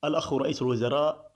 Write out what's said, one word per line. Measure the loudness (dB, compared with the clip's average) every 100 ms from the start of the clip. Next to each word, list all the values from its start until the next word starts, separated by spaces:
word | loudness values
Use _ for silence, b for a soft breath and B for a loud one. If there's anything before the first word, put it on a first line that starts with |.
الأخ | -2 0 0
رئيس | 0 0 0
الوزراء، | 0 0 2 2 0 -2 -10